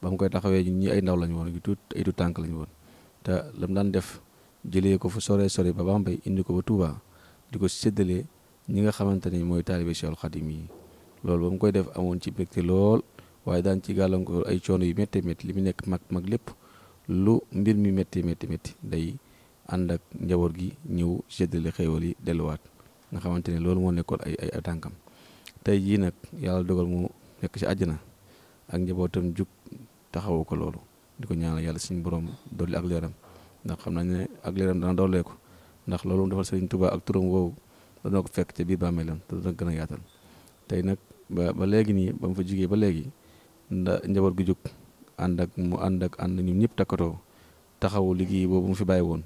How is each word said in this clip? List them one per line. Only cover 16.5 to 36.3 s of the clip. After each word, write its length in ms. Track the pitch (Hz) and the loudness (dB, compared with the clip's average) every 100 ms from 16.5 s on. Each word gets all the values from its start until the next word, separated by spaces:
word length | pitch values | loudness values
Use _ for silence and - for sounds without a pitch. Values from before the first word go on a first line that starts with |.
| - - - - - - | -16 -20 -20 -20 -14 -2
lu 320 | 90 101 117 - | 2 4 4 2
mbir 240 | 95 104 104 | 0 2 4
mi 160 | 101 | 4
métti 300 | 95 92 90 | 2 0 -2
métti 240 | 87 82 69 | -2 -4 -6
métti, 280 | 80 - - | -8 -8 -14
day 320 | - 82 82 135 - - _ _ - | -6 -4 -4 -8 -16 -20 _ _ -4
ànd 240 | 90 87 | -2 0
ak 100 | 85 - - | -2 -6 -8
njaboot 380 | 87 87 85 82 | 0 2 2 0
gi 160 | 90 - - | -6 -8 -4
ñëw 320 | 87 85 87 - | 0 0 -2 -6
séddale 440 | - 87 85 82 | -2 0 0 -2
xéewal 300 | - 82 80 | -2 0 0
yi 120 | 85 - | -2 -4
delluwaat. 380 | - 82 78 78 - - - _ _ | -4 -2 -2 -6 -12 -20 -20 _ _
Nga 80 | 82 | -8
xamante 300 | 87 87 87 | -4 -2 -2
ne 80 | 85 | 0
loolu 200 | 87 92 | 2 2
moo 100 | 92 | 2
nekkoon 280 | 85 - - | 2 0 -4
ay, 120 | 76 - | -4 -6
ay, 100 | - | -4
ay 80 | - | -6
tànkam. 300 | - 82 - - - - - - - - | -6 -6 -8 -14 -20 -20 -20 -20 -20 -6
Tey 160 | 104 101 | 2 2
jii 180 | 98 101 | 4 2
nag 160 | 90 - - - | 2 -2 -12 -6
Yàlla 240 | 92 92 | -2 0
dogal 220 | 90 90 87 | 2 2 2
mu 200 | 87 90 - - - | 0 -2 -6 -20 -10
nekk 160 | 90 98 | -8 -4
ci 80 | - | -2
àjjana 320 | 98 87 78 - - - - - _ - | 0 0 -2 -10 -20 -20 -20 -20 _ -8
ak 100 | 87 | -4
njabootam 520 | 90 90 90 92 87 90 | -2 0 0 0 -2 -2
jug 120 | 95 _ - - - _ _ | -6 _ -20 -20 -20 _ _
taxawu 320 | - 98 82 | -6 -2 -2
ko 120 | 80 80 | 0 -4
loolu. 240 | 78 82 - _ _ - | -4 -6 -14 _ _ -12
Di 60 | - | -4
ko 60 | |
ñaanal 300 | 85 82 80 | -2 0 -2
Yàlla 160 | 82 80 | -2 -6
suñu 220 | - 87 | -6 -4
Borom 240 | 85 85 82 - - | -2 -4 -4 -10 -10
dolli 240 | - 87 85 | -4 -2 -2
ak 80 | 87 | -2
leeram, 260 | 85 80 - - - - - - | -2 -4 -8 -20 -20 -20 -12 -10
ndax 140 | 82 | -8
xam 100 | 90 85 | -4 -2
nañ 120 | 90 | 0
ne 200 | 90 - - | -2 -4 -8
ak 120 | - 95 | -6 0
leeram 240 | 95 92 | 0 2
dana 140 | 90 | 2
dollee 300 | 92 95 90 | 2 2 2
ko, 100 | - - - - - - - | -2 -10 -20 -20 -20 -12 -6
ndax 160 | 90 92 | -4 0
loolu 180 | 92 | 0
mu 60 | |
defal 160 | 95 | 2